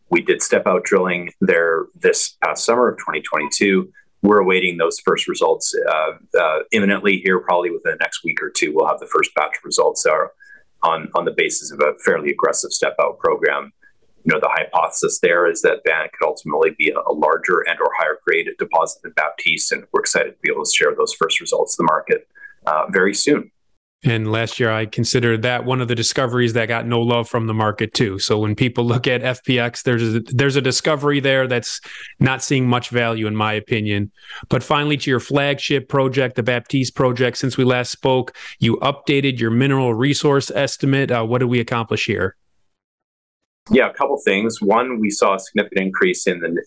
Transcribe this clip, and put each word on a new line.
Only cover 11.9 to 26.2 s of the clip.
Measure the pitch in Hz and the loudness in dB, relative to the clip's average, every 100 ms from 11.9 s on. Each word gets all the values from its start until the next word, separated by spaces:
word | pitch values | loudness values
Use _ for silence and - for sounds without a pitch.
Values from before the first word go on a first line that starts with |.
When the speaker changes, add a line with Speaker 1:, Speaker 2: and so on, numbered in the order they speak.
| - 104 | 0 0
Speaker 1:
fairly | 82 73 | 0 -2
aggressive | - 76 - - | 0 0 0 -2
step | - 71 - | -2 -2 0
out | 82 - | -2 0
program. | 85 76 76 71 69 _ _ _ _ _ - | -2 0 0 -2 -8 _ _ _ _ _ -2
You | |
know, | 80 | 0
the | - | 0
hypothesis | 82 78 82 80 - 80 - | -2 -2 -2 0 -2 -2 0
there | 87 87 87 | 2 2 2
is | 82 | 2
that | 85 78 80 | 0 0 -2
Van | 80 78 | -2 -4
could | - 78 | -4 -4
ultimately | 76 78 76 80 - | -4 -4 0 0 2
be | 78 | -2
a, | 80 | 0
a | - | -2
larger | 76 76 80 - 85 | 0 0 0 0 0
and | 82 80 | 0 -2
or | 76 - | -2 0
higher | 78 78 - | -2 -2 -2
grade | 82 - - | -2 -2 -6
deposit | - 82 82 - | -2 0 0 -6
than | - | -6
Baptiste, | - 76 - 82 76 - | -4 -4 -4 -4 -2 -2
and | 71 - | -4 -4
we're | - | -2
excited | - - 71 | 0 0 -2
to | - | -4
be | 73 | -4
able | 76 76 | -2 0
to | |
share | - 76 | 2 0
those | 73 76 | 0 -2
first | - 80 - | -2 -2 -2
results | - - - - | -2 -2 -2 0
to | |
the | 80 | 0
market, | 78 - - _ - - - - | 0 -2 -4 _ -20 -20 -8 -4
uh, | 78 92 | -2 0
very | 95 95 | 0 2
soon. | 98 143 147 - _ _ _ _ _ | 2 2 0 -2 _ _ _ _ _
Speaker 2:
And | 127 113 107 | -2 0 0
last | 113 113 - | -2 -2 -2
year, | 117 | 0
I | 110 107 | 0 -2
considered | - 110 127 120 113 | -4 0 2 2 2
that | 123 123 120 | 0 -2 -2
one | 127 | -2
of | 120 | 0
the | 117 | -2
discoveries | 110 - | -2 0